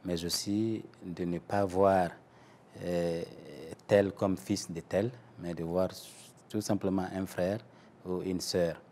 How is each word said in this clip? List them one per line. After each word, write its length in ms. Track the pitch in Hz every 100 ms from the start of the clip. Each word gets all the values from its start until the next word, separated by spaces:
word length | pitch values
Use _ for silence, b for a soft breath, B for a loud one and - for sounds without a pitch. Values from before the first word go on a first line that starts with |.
mais 180 | 92 85
aussi 600 | 85 - 101 104 113 110 - -
de 200 | 92 87
ne 140 | 90 85
pas 260 | - 101
voir, 460 | 101 90 98 95 85 - - B B B - -
euh, 400 | 175 175 170 165 - - - 73 160 - -
tel 260 | 101 98
comme 240 | - 98 92
fils 340 | - 101 -
de 100 | 85
tel, 300 | - 90 117 135 - -
mais 160 | 87
de 100 | 85
voir 240 | 82 90 92 - - - - - -
tout 120 | 107
simplement 460 | - 101 98 95 92
un 120 | 95 95
frère 340 | - 90 110 - B B - 92
ou 160 | 90
une 180 | 92 90
sœur. 400 | - 95 85 78 -